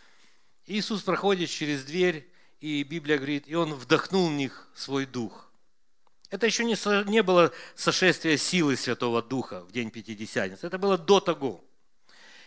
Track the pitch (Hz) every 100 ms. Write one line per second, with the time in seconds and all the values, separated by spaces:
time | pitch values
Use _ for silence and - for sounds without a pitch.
0 | - - - - - - - 208 - 208
1 | 190 165 196 190 160 - 151 143 131 175
2 | 180 156 - - - - 151 147 139 165
3 | 147 151 135 143 139 165 156 139 123 156
4 | - 190 170 147 131 - - - - 139
5 | 135 127 110 - - _ _ _ _ _
6 | - - - 196 226 - 233 202 208 202
7 | 202 220 185 180 165 - - - 170 -
8 | 185 147 160 143 - 180 147 123 131 117
9 | 123 117 113 131 - 95 90 120 110 113
10 | 107 104 107 123 95 95 175 185 196 185
11 | 160 196 180 147 135 92 - - _ _
12 | - - - -